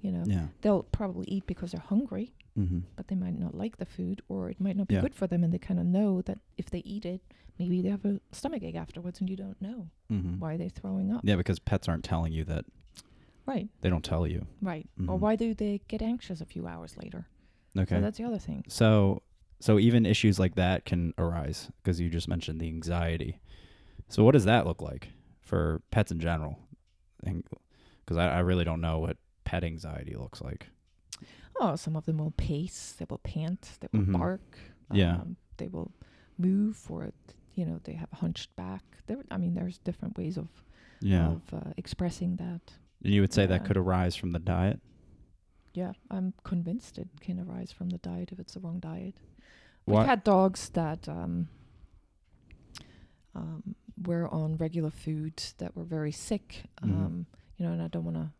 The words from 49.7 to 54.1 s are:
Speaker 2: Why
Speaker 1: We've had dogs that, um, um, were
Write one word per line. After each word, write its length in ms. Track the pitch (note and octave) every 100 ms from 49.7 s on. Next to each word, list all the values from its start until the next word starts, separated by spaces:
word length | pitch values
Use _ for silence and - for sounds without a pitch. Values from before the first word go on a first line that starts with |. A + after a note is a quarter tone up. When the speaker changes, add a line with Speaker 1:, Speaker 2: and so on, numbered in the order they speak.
| _ -
Speaker 2:
Why 140 | G#3
Speaker 1:
We've 60 | A3
had 160 | B3
dogs 460 | G#3+ F#3+ F#3+ F#3 -
that, 380 | - D#3+ D#3+ -
um, 380 | D#3 E3+ E3+ E3 - - - - - _ _ _ _ _ - - - - - - _ _ -
um, 400 | D#3+ D#3+ - - - -
were 220 | F3